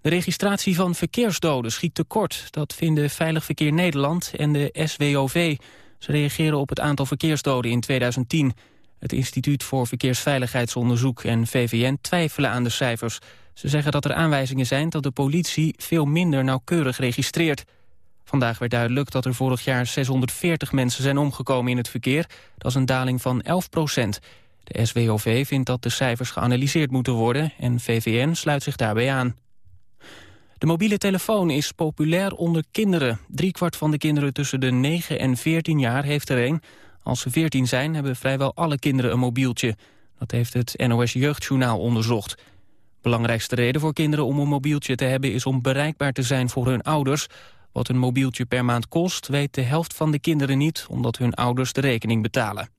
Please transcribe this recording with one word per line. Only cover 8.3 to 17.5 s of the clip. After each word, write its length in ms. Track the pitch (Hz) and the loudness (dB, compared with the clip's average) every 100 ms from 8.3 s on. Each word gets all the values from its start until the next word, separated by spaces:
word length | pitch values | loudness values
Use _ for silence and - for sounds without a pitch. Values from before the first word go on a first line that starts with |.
| 160 135 - - _ - - | 2 0 -2 -14 _ -20 -12
Het 140 | - | -4
Instituut 500 | 127 127 - 135 143 | -2 -2 -2 0 -2
voor 240 | - 135 120 | 0 -2 -2
Verkeersveiligheidsonderzoek 1400 | 120 131 123 - 135 123 127 120 127 120 120 131 120 | -2 0 0 0 0 0 -2 -2 0 2 2 0 -2
en 240 | 120 113 113 | -2 0 2
V 220 | 127 120 | 0 0
V 40 | |
N 240 | 117 127 143 | 2 0 0
twijfelen 480 | - - 156 - 135 | -2 0 0 0 0
aan 140 | 123 | 0
de 60 | 120 | -2
cijfers. 500 | - 131 117 117 - - - - | 0 -2 -2 -4 -8 -16 -20 -20
Ze 140 | - 143 | -8 -2
zeggen 240 | 151 147 | 0 2
dat 140 | 143 | 0
er 80 | 139 | 0
aanwijzingen 520 | 147 160 143 131 131 | 0 2 2 0 -2
zijn 240 | 123 139 160 | 0 0 0
dat 140 | 156 | -2
de 80 | 139 | -4
politie 640 | 131 139 170 165 - 156 - | 0 0 0 0 0 0 -2
veel 280 | - 165 | -2 0
minder 380 | 143 160 180 139 | 2 2 2 2
nauwkeurig 540 | 131 131 - 175 131 123 | 2 -2 0 0 0 0
registreert. 680 | 131 120 - - 160 | -2 0 -2 0 0